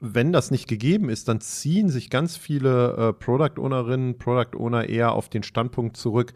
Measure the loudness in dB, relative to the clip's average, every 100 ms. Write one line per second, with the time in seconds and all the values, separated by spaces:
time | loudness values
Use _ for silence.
0 | -4 0 4 4 2 -2 -2 -2 2 2
1 | 0 -2 -2 -2 -2 -6 0 2 2 0
2 | -2 -2 -2 -4 -4 0 2 4 2 2
3 | 0 0 0 2 0 -2 -4 -2 -2 -2
4 | -2 -4 0 0 0 -4 -2 -2 0 2
5 | 2 0 -2 -6 -4 -2 -2 -2 -4 -4
6 | -2 0 0